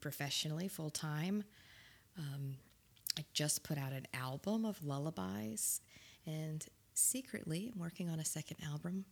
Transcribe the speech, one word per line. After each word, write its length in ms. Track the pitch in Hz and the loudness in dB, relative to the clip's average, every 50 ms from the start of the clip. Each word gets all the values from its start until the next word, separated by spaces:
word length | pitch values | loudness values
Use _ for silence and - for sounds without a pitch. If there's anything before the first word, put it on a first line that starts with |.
professionally, 640 | - 151 - - 143 135 - - - 156 151 160 185 190 | -4 -4 -2 0 0 2 2 2 2 2 2 0 0 0
full-time. 760 | - - 156 151 - - - 156 147 151 160 185 202 208 202 - - - - - - - - - - - - - - 180 | -2 -2 -2 -2 0 0 0 0 2 2 2 4 4 2 0 -2 -8 -18 -20 -20 -20 -20 -20 -20 -20 -20 -20 -14 -8 -6
Um, 380 | 151 143 139 139 139 135 135 131 - - - - - - - - - - - - | -4 -4 -2 -2 -2 -2 -4 -6 -10 -16 -20 -20 -20 -20 -20 -6 -4 -4 -2 -2
I 40 | 151 - - | -4 0 2
just 300 | - 151 151 - - - | 4 4 4 4 2 2
put 140 | - 156 143 | 0 0 0
out 140 | 135 135 135 | 2 0 -2
an 140 | 135 - - - | -4 -4 -4 -2
album 500 | 127 127 131 135 147 - 196 220 226 220 | -2 0 0 -2 -2 0 2 2 4 2
of 180 | 220 196 - 156 | 2 0 0 0
lullabies, 960 | 143 139 139 143 160 170 190 185 185 196 208 214 220 220 208 - - - - - - - - - - - - - | 0 2 2 2 0 0 0 -2 0 0 -2 -2 -2 0 0 2 2 2 0 -2 -8 -18 -20 -20 -20 -20 -10 -6
and 400 | 160 156 156 156 156 156 156 - - - - - - - | -4 -2 -2 0 0 -2 -2 -4 -6 -12 -16 -20 -2 2
secretly 760 | - - - - 254 262 - - - - 160 160 175 208 247 | 4 4 6 4 2 0 -2 -4 -4 0 0 0 0 0 -2
I'm 80 | 240 185 | -2 -2
working 300 | 170 170 - - 180 170 | -2 -2 -2 -2 0 0
on 100 | 165 160 | 0 0
a 60 | 156 | 0
second 320 | - - 156 151 - 165 - 160 | 0 -2 -2 -4 -6 -8 -6 -4
album, 400 | 151 147 151 160 175 185 190 196 - | -4 -2 -2 -2 -2 -2 -2 -4 -4